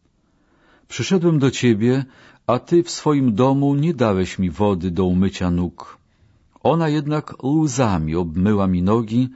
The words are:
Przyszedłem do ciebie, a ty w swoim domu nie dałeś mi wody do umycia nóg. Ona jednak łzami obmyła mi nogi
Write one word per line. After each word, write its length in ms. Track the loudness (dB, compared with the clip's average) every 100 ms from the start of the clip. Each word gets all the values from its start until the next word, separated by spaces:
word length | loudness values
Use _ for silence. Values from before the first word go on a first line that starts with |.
| _ _ _ _ _ _ _ _ _
Przyszedłem 520 | -10 -2 0 2 2
do 120 | 2
ciebie, 540 | 2 2 2 2 0 -4 -14 -20 _ -2
a 120 | -2
ty 240 | 0 0
w 80 | 0
swoim 440 | -4 0 2 2 2
domu 400 | 2 2 2 0
nie 180 | 0
dałeś 460 | 0 0 0 -2 -2
mi 100 | -4
wody 420 | 0 0 0 -2
do 140 | 0 0
umycia 460 | 2 0 -2 -2
nóg. 460 | -2 -4 -8 -20 -20 _ _ _ _ _ _
Ona 260 | 0 0 0
jednak 540 | -2 -2 -4 -6 -8
łzami 720 | -2 0 0 0 0 0 -2 -2
obmyła 520 | -4 -2 0 2 0
mi 140 | 0
nogi 480 | 0 0 0 -2 -4